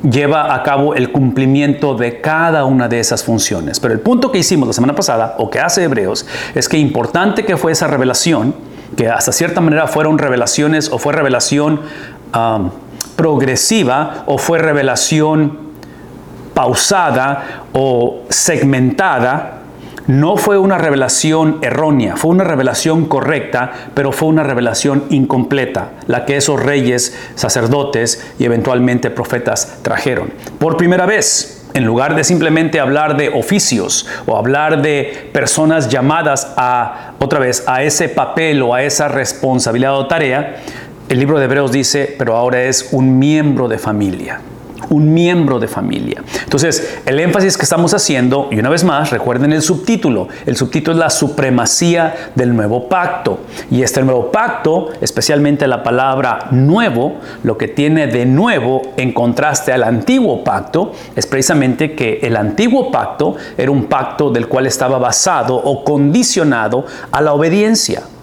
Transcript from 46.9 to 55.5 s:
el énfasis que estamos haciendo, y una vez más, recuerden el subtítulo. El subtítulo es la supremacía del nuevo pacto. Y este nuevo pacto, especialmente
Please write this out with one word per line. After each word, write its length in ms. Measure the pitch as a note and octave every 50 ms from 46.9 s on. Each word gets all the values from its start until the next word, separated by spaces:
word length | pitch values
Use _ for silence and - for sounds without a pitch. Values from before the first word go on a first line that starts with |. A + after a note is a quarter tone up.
| - - -
el 120 | B2+ C3 D3
énfasis 360 | E3+ F3+ D#3 G3+ F#3+ G3 E3+
que 80 | - D3
estamos 300 | - E3+ E3 E3+ E3 G3
haciendo, 560 | G3+ - - D3 B2+ B2 B2+ C3 C#3+ C#3 -
y 80 | B2 G#2+
una 80 | A2
vez 160 | C3 D#3+ F3 F3+
más, 260 | F#3 D3 C#3 D#3 -
recuerden 440 | B2+ A2 - B2+ A#2 B2 C#3 C#3+ D3+
el 80 | D#3
subtítulo. 680 | C#3+ - F3+ C#3+ - - A3+ G#3 - D3+ A#2+ G2 F2+ - - - -
El 120 | - B2
subtítulo 380 | - C3+ - - D#3+ D3 D#3+ E3
es 40 | E3
la 100 | E3 D#3
supremacía 1200 | - - F3 C3+ - - C#3 C3 B2+ B2 A#2 A2 - - E3+ E3+ E3+ E3+ E3 D#3 - - - - -
del 180 | B2+ B2+ B2 A#2+
nuevo 360 | A2+ G#2 G#2 A2+ B2 B2 -
pacto. 500 | F#3 F3+ F3 - F3 - - - F#2+ - - - - - - -
Y 140 | - B2 B2+
este 180 | - - C#3
nuevo 320 | C3 C3+ B2+ B2 A#2 - -
pacto, 560 | G#3+ A3+ A#3+ A#3+ - - D#3+ D#3+ F#3 - - - -
especialmente 680 | - - - A2+ - - D3+ C#3+ D3 C#3+